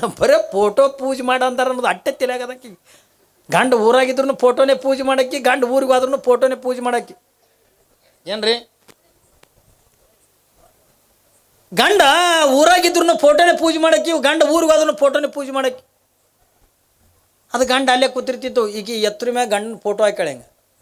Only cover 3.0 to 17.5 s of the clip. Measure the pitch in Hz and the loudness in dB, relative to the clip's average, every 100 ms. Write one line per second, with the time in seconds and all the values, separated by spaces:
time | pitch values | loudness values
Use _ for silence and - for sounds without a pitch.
3 | _ _ _ _ - 170 254 240 220 254 | _ _ _ _ -2 0 2 2 4 4
4 | 262 262 269 262 254 247 269 262 269 269 | 2 0 -2 0 0 2 0 0 0 -2
5 | 269 269 254 285 247 269 240 269 262 254 | -2 -2 -2 0 0 0 0 0 2 0
6 | 262 269 254 247 262 254 254 247 247 240 | 0 -4 0 2 2 -2 -6 -6 -4 -4
7 | 240 - _ _ _ _ _ _ _ _ | -6 -20 _ _ _ _ _ _ _ _
8 | _ _ - 214 214 233 233 _ _ - | _ _ -12 -6 -4 -4 -6 _ _ -20
9 | _ _ _ _ _ _ _ _ _ _ | _ _ _ _ _ _ _ _ _ _
10 | _ _ _ _ _ _ _ _ _ _ | _ _ _ _ _ _ _ _ _ _
11 | _ _ _ _ _ _ _ 180 285 403 | _ _ _ _ _ _ _ 0 2 4
12 | 285 311 349 330 294 262 320 359 349 349 | 4 4 2 2 2 4 4 4 2 0
13 | 339 320 285 302 349 330 330 320 320 311 | 0 2 4 4 4 2 0 0 2 2
14 | 320 320 277 311 294 320 320 311 311 302 | 0 -2 0 2 2 2 4 2 2 0
15 | 277 285 294 294 269 269 262 254 _ _ | 0 0 -4 -8 -8 -4 -4 -6 _ _
16 | _ _ _ _ _ _ _ _ _ _ | _ _ _ _ _ _ _ _ _ _
17 | _ _ _ _ _ | _ _ _ _ _